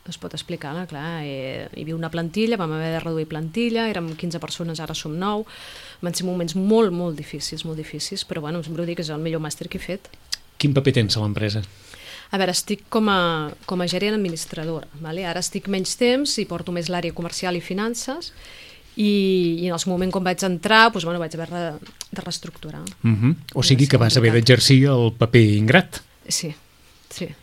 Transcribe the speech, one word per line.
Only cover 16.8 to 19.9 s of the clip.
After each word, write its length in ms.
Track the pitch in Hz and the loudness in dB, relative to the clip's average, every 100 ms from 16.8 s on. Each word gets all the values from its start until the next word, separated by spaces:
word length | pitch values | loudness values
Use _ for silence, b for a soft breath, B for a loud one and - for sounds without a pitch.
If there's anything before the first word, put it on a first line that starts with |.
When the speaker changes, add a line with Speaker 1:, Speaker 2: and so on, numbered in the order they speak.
| 170 | -2
Speaker 1:
l'àrea 240 | 180 170 | -4 -4
comercial 460 | 165 170 - 185 175 | -6 -8 -4 -4 -4
i 20 | |
finances, 720 | - 190 220 240 - 302 - B B B B B - - | -4 -4 -2 -4 -6 -8 -10 B B B B B -14 0
i, 140 | 208 202 190 185 175 165 | 2 4 4 4 2 0
i 80 | 180 | -2
en 60 | 170 | -2
el 40 | |
seu 120 | 185 | 0